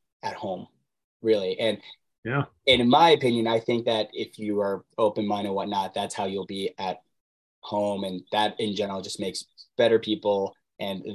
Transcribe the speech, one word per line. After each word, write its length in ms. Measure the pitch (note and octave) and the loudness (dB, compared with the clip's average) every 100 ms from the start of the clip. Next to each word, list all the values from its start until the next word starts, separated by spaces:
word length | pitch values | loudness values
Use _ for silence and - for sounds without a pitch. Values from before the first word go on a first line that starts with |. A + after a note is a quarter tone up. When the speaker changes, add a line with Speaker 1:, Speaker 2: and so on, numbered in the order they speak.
| _ _ | _ _
Speaker 1:
at 120 | G2 F#2+ | -10 -8
home, 320 | G2 F#2 - _ _ _ _ _ | -8 -8 -10 _ _ _ _ _
really? 380 | A2+ G#2 F#2 F#2 | 0 2 0 0
And 200 | A2+ G#2 - - _ _ | -2 -2 -10 -20 _ _
Speaker 2:
Yeah. 220 | A2+ C#3 C#3 _ - | -4 -4 -4 _ 2
Speaker 1:
and 140 | B2 | 4
in 80 | A#2+ | 6
my 200 | D3 E3 | 8 8
opinion, 380 | D3 C3 A#2 A2+ | 6 4 2 2
I 120 | A2+ | 0
think 260 | - A#2 A#2 | 0 0 2
that 240 | A2 G#2+ | 0 -2
if 240 | - G#2+ - | -6 -10 -8
you 240 | G#2+ G#2 | -4 -2
are 240 | G2+ F#2+ - - | -2 -4 -6 0
open-minded 500 | G#2+ A2 G#2 G#2 G2+ | 0 2 -2 -2 -2
and 60 | G2 | -4
whatnot, 380 | G2 G2+ F#2+ | -2 -4 -4
that's 200 | G2+ G2+ | -4 -6
how 120 | - G2 | -4 -4
you'll 200 | G2 F2+ | -4 -6
be 280 | G2 F#2+ - | -6 -6 -4
at 240 | F#2+ - _ _ _ _ _ _ | -6 -6 _ _ _ _ _ _
home. 420 | - G#2 G#2 G2 | -6 -2 -2 -2
And 180 | F#2+ F#2 - | -6 -8 -4
that 280 | G#2+ G#2+ - | 0 0 -2
in 160 | A2 G2 | -4 -2
general 260 | G2+ F#2+ | -4 -6
just 180 | G2+ - | -10 -8
makes 260 | F#2+ F2 - _ - - | -8 -8 -14 _ -10 2
better 200 | A#2 A2+ | 4 4
people. 560 | G#2+ G#2+ G#2 G2+ G2 - _ - | 2 -2 0 0 -2 -8 _ -10
And 240 | G2+ F#2+ G#2+ | -8 -8 -10